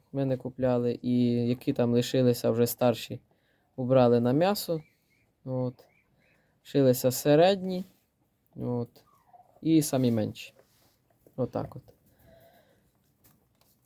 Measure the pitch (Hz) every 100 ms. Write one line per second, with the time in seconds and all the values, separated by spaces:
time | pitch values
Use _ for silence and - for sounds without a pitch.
0 | _ 139 135 131 131 - 127 123 120 117
1 | 123 123 120 120 120 123 - 139 120 120
2 | 120 131 123 120 117 113 120 - 123 110
3 | - 123 _ _ _ _ _ - 123 131
4 | 120 120 120 143 185 202 - 160 - _
5 | _ _ _ _ 131 127 127 127 _ _
6 | _ _ _ _ _ _ - 143 131 123
7 | 131 127 147 147 180 196 185 185 190 _
8 | _ _ _ _ _ 127 123 120 117 _
9 | _ _ _ - _ - 156 160 147 131
10 | 127 113 107 - - _ _ _ _ _
11 | _ _ _ - 120 113 117 131 - _
12 | _ _ _ - _ _ _ _ _ _
13 | _ _ _ _ _ _ _ _